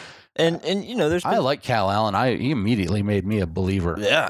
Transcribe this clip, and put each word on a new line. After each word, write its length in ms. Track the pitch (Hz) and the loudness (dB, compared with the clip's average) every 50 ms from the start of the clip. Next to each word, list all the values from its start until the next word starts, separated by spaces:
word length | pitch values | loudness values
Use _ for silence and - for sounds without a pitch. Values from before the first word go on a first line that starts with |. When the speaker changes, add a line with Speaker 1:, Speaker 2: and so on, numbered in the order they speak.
| - - - - - _ _ | -18 -18 -20 -20 -20 _ _
Speaker 1:
And, 300 | - 165 165 170 - - | 0 2 2 2 0 -2
and, 200 | 156 190 202 - | -2 -2 -2 -4
you 100 | - 247 | -4 -2
know, 140 | 226 151 151 | 0 0 2
there's 160 | 175 180 - | 2 0 0
Speaker 2:
I 100 | - 220 | 0 0
Speaker 1:
been 80 | 220 | 2
Speaker 2:
like 200 | 131 131 147 - | 2 0 0 -2
Cal 280 | - - 123 107 95 98 | -2 0 0 2 2 2
Allen. 240 | 101 107 110 104 95 | 2 0 0 0 2
I, 220 | 104 127 127 104 | 2 2 2 0
he 160 | - 117 135 | 0 -2 -2
immediately 500 | 156 113 95 110 123 101 92 80 101 104 | 0 0 0 0 2 0 0 0 0 0
made 240 | 101 104 104 98 92 | 0 0 0 0 0
me 140 | 101 110 104 | 0 0 0
a 60 | 90 | -2
believer. 500 | 80 82 95 92 92 98 95 85 85 80 101 | -2 -2 -2 -2 0 0 0 0 -2 -2 -2
Speaker 1:
Yeah, 300 | 104 98 143 160 120 | 0 2 2 2 0